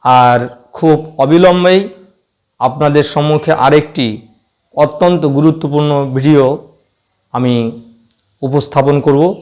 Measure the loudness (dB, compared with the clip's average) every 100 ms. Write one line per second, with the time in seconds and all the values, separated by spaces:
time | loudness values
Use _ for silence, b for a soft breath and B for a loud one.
0 | 4 4 4 2 -2 -14 _ -4 0 0
1 | -2 -4 0 4 4 2 2 0 -2 -14
2 | -20 _ _ _ _ _ -6 -2 0 0
3 | 0 -4 -2 -2 -2 0 2 2 0 -6
4 | -6 -8 -16 _ _ _ _ -2 -2 2
5 | 0 0 -2 0 0 0 -4 -2 0 -2
6 | -2 -2 2 2 2 -2 -10 _ _ _
7 | _ _ _ -4 -2 -2 -4 -8 -20 _
8 | _ _ _ _ -4 -4 -2 -2 0 0
9 | 2 2 0 -2